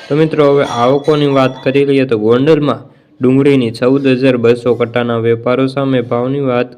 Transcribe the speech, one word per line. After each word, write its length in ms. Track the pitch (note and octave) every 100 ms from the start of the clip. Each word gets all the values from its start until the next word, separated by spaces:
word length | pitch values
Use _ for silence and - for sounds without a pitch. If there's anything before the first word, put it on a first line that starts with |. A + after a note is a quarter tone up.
| -
તો 80 | D3
મિત્રો, 280 | D#3+ D#3 D3
હવે 120 | C#3
આવકોની 640 | - A#2+ B2 C#3 C#3+ D3+ C#3+
વાત 280 | C3+ C3 C3
કરી 220 | C3+ C3+
લઈએ 220 | C#3+ C#3 C3
તો 100 | A2
ગોંડલમાં 640 | G#2+ B2 C#3+ D3+ D3 A2+ - _ _ -
ડુંગળીની 500 | B2+ C3+ C#3+ C#3 A#2
ચૌદ 360 | A2+ B2+ C#3 C3+
હજાર 280 | B2+ C3+ B2
બસો 360 | A#2 A#2 B2
કટ્ટાના 440 | A2+ A#2+ A#2+ A#2+ A#2
વેપારો 480 | A2+ A#2 A#2+ B2 C3+
સામે 340 | C#3 C3+ C3
ભાવની 380 | A2+ A#2+ B2+ C#3+
વાત 300 | C3+ B2 B2+